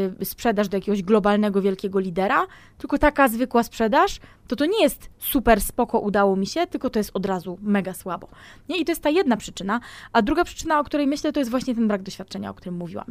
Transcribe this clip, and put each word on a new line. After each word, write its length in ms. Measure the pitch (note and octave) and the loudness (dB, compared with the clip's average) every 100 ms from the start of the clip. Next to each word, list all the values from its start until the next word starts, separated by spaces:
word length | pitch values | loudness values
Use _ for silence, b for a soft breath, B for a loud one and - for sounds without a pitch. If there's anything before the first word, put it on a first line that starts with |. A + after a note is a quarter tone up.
| F#3+ - | -2 -4
y, 40 | G3 | -8
sprzedaż 420 | - A#3+ G#3 G3+ | -2 0 2 0
do 100 | G3 | -2
jakiegoś 260 | G3+ G3+ | -2 -2
globalnego, 580 | F3+ A3 G3+ G#3 G#3+ G3 | 2 4 4 2 2 2
wielkiego 380 | G3 F#3+ G3 F#3+ | 0 0 -2 -2
lidera, 460 | F#3+ F3+ G3 D4+ F#4 B B - | -2 0 2 2 0 B B -16
tylko 200 | - C#4+ | -4 2
taka 300 | D4+ C#4+ C4+ | 2 4 2
zwykła 360 | A3+ B3+ A#3 | 2 0 0
sprzedaż, 560 | A#3 - A3 C#4 G4 - b b - | 0 0 2 4 2 0 b b -8
to 80 | A#3 | -2
to 100 | D4+ | 0
nie 180 | A4 | 4
jest 260 | D4+ - - - | 2 2 -12 -12
super 440 | - C#4 A#3 G#3+ | -4 2 4 4
spoko, 380 | - - A#3 A#3 | 2 -2 0 0
udało 360 | G3+ G3+ G3 F#3+ | 0 2 4 2
mi 120 | G3 | 0
się, 200 | D#4+ F4 | -2 -2
tylko 220 | D4 B3+ | -2 -4
to 100 | A3 | -2
jest 120 | G3 | -2
od 120 | - G3 | -4 -4
razu 320 | F#3 F#3 F3+ | -4 -6 -6
mega 320 | G#3 G3+ F#3 | 0 0 0
słabo. 340 | F3+ F#3+ F3 - B B B - | -8 -8 -10 -10 B B B -6
Nie? 80 | F4 | -2
I 80 | D4+ | -2
to 60 | |
jest 120 | E4 | 0
ta 60 | D4+ | 2
jedna 280 | E4 D4+ A3 | 2 4 0
przyczyna. 420 | - - G3+ A#3 B B B | -2 -10 -4 -6 B B B
A 80 | A#3 | 0
druga 220 | A3 D#4+ | 2 2
przyczyna, 360 | F4 - D#4+ D4+ | 0 -4 -2 0
o 40 | |
której 240 | - D4 C#4 | 0 0 0
myślę, 240 | D4 D4+ | 0 -2
to 60 | D4 | -2
jest 120 | A#3 | -2
właśnie 240 | B3+ C4 A#3 | -2 -2 -2
ten 120 | A3 | 0
brak 160 | G3+ | -2
doświadczenia, 460 | F#3+ - F#3 G3 G3+ | -6 -12 -12 -10 -10
o 40 | |
którym 220 | - F3+ F3 | -10 -10 -10
mówiłam. 280 | E3+ F#3+ - | -10 -10 -10